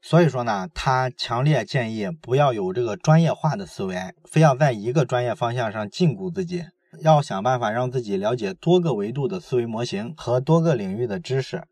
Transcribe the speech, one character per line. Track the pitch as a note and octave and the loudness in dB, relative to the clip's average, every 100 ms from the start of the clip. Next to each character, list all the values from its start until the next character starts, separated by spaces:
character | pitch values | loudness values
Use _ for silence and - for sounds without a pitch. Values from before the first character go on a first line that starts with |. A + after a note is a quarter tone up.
所 | - D#3+ | 4 4
以 | E3 | 4
说 | B2 | 2
呢， | A#2 G2+ F#2 | -2 -2 -4
他 | - - B2+ C3 B2 | -4 0 0 0 -4
强 | - A#2+ | -4 0
烈 | C#3 C#3+ G#2+ | 2 2 0
建 | C#3+ A2+ | -4 -2
议 | A2 G2 E2 | -4 -6 -8
不 | - C3 | -2 2
要 | C#3+ | 2
有 | A2+ F#2 | 2 -2
这 | F#2 | -2
个 | A#2 G2+ | -4 -2
专 | - D#3 | 4 4
业 | E3 | 4
化 | A2 D#3 A#2+ | 0 -2 -2
的 | F#2+ | -8
思 | - | -8
维， | G2 F2+ F#2 - | -6 -6 -8 -14
非 | _ - | _ 4
要 | D#3 B2+ | 4 6
在 | D3+ | 2
一 | A2+ G#2 | 0 -2
个 | B2+ | 0
专 | B2 B2+ | 0 0
业 | B2 G#2+ | -2 -2
方 | A#2 | -4
向 | B2 A2+ | -2 -4
上 | G#2 G#2 | -4 -8
禁 | - F3+ A2+ | 0 0 2
锢 | F#3+ | -6
自 | F3 F3 | -6 -6
己， | F3 D#3+ _ _ - | -6 -10 _ _ -2
要 | D#3 D3+ | 4 4
想 | C#3+ G2 | 2 -2
办 | A2 B2+ | 0 0
法 | A#2 | 0
让 | A2+ B2+ | -2 -2
自 | B2+ | -4
己 | A2 G2 | -4 -2
了 | G#2 | 0
解 | B2 G2+ | -2 -4
多 | F#2 - F3+ | -4 2 4
个 | E3 | 4
维 | A2+ G2+ | -2 -2
度 | C3 C3 | -2 -4
的 | F#2+ | -4
思 | - B2+ | -2 -2
维 | A#2 | -2
模 | A2+ | -4
型 | A#2+ G2 A2+ D#3 | -6 -6 -8 -10
和 | - B2 | -2 -2
多 | C3 E3 | 4 4
个 | E3 C3 | 4 0
领 | F#2+ G2+ | -2 -4
域 | B2 | -4
的 | G3 | -4
知 | E3+ G3 | -4 -4
识。 | - F3 - | -4 -8 -12